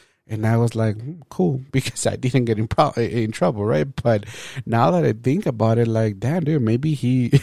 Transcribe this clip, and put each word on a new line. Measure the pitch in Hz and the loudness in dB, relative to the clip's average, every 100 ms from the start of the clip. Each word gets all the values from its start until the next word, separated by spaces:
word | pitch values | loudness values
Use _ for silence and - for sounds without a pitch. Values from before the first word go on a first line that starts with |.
| _ _ - | _ _ -10
And | 107 110 | -2 2
I | 117 | 2
was | 117 117 | 2 0
like, | 110 107 | -2 -2
"Hmm, | 127 175 - | -8 -14 -8
cool," | - 180 131 131 | -2 0 -2 -2
<laughs> | |
because | 135 - - 113 | -2 -2 -4 -4
I | 98 | -2
didn't | 127 135 | 0 0
get | 117 107 | 2 0
in | 110 | 0
pro-, | - 151 | 0 0
in | - 110 120 110 | 0 -2 -2 -2
trouble, | - 180 110 | 0 -2 0
right? | 104 151 143 - | 0 0 -2 -2
But | 120 107 - - - - | 0 0 -2 -14 -14 -10
now | - 113 143 | -2 2 2
that | 175 | 4
I | 143 | 2
think | 113 123 165 180 | 0 0 0 -2
about | 113 113 113 | 0 2 2
it, | 117 | 2
like, | 110 110 98 | 2 0 -2
damn, | 117 175 | -2 -2
dude, | 147 156 | 0 0
maybe | 110 123 151 | 2 2 0
he, | 147 120 127 120 139 | 0 0 2 4 2